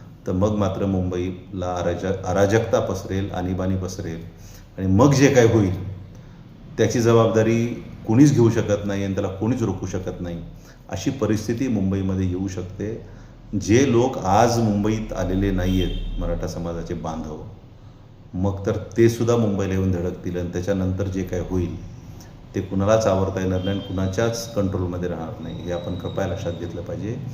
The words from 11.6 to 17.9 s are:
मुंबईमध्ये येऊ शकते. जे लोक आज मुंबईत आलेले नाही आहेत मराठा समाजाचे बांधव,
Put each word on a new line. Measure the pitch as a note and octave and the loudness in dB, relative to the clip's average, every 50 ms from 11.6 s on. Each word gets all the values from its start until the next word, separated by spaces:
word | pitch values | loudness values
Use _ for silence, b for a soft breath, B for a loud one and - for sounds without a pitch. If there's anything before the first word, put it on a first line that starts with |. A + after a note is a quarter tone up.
| C#3 C3 | 0 0
मुंबईमध्ये | A2+ G2+ F#2+ F#2+ G2 G2 F#2+ F#2+ F#2+ F#2 F#2+ F2+ | 0 0 0 0 0 0 0 0 0 0 0 0
येऊ | F2+ F#2 F#2+ G2 | 0 -2 -4 -4
शकते. | - F#2 F2+ F#2 - - G2+ G#2 A#2 - - B B B B B B B B - - G2+ | -6 -6 -10 -10 -8 -8 -6 -6 -6 -8 -12 B B B B B B B B -6 -6 -2
जे | F2+ - G#2 B2 C#3 B2 | 2 4 6 6 6 6
लोक | A#2 A#2 B2 - - - | 4 4 4 2 0 -2
आज | - F#2 G2 G#2+ A#2+ A#2+ A#2 A#2 | 0 2 6 6 6 6 4 2
मुंबईत | A2+ G#2 G2+ G2+ G2+ G#2+ A2 A2 - - | 2 2 2 2 0 0 0 -2 -4 -6
आलेले | - - F#2 F2+ F#2 F#2+ G2+ G2 | -4 -4 -2 0 0 0 0 0
नाही | F#2+ F#2 F2+ F#2 F#2 F#2 F2+ | 0 0 2 2 2 2 2
आहेत | F2 F2 - - - - - | 0 -2 -4 -4 -6 -6 -4
मराठा | F2+ E2+ E2+ E2+ F2+ | -2 -2 -2 -4 -4
समाजाचे | E2+ - F2+ E2+ E2+ E2+ E2+ E2+ - F2+ | -6 -6 -6 -6 -6 -6 -6 -6 -8 -8
बांधव, | E2 D#2 D#2+ D#2+ D#2+ D#2+ D#2 D2+ - - - - - - - B B B B | -6 -6 -6 -6 -6 -8 -8 -10 -12 -12 -14 -16 -18 -20 -20 B B B B